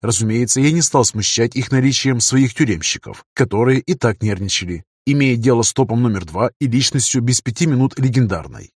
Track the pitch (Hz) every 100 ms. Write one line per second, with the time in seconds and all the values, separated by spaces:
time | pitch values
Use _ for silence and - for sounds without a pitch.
0 | 110 110 110 113 120 - 143 165 156 139
1 | 117 107 101 - 117 131 120 131 135 127
2 | 135 123 - 131 131 - 147 85 - -
3 | - - _ - 104 101 120 131 - 185
4 | 120 101 107 98 98 - 90 85 - _
5 | - 143 135 120 117 120 110 - 131 117
6 | 123 98 85 85 117 _ 139 131 131 139
7 | - 131 120 127 - 110 165 127 131 -
8 | 135 120 117 90 73 - - _